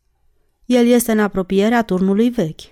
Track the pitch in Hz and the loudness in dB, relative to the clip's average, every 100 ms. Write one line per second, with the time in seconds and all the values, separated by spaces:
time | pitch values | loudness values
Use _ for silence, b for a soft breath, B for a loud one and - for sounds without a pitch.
0 | _ _ _ _ _ _ - 247 240 240 | _ _ _ _ _ _ -2 0 4 2
1 | 233 220 208 196 180 190 208 240 233 185 | 0 -2 -2 -4 -4 0 0 0 -2 -2
2 | 190 196 247 240 160 - - | 0 0 0 -2 -6 -6 -20